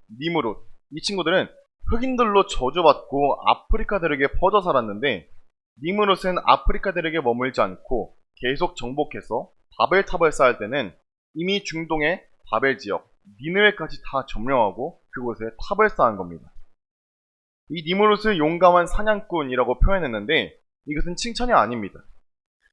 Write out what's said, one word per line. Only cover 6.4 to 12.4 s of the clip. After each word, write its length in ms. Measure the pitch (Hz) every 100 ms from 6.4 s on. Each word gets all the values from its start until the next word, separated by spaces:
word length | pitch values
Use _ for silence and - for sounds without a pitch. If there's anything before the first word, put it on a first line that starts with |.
아프리카 500 | - - - 208 202
대륙에 280 | 175 160 160
머물지 400 | 123 120 127 123
않고 560 | 101 92 - 120 87 - _ _
계속 340 | 127 139 175 -
정복해서 760 | 120 143 147 107 - 117 - _ _ -
바벨탑을 540 | 120 185 190 175 160
쌓을 260 | 143 131 113
때는 360 | 104 139 101 - _ _ _
이미 300 | 156 180 202
중동의 600 | - 160 165 156 151 190 - _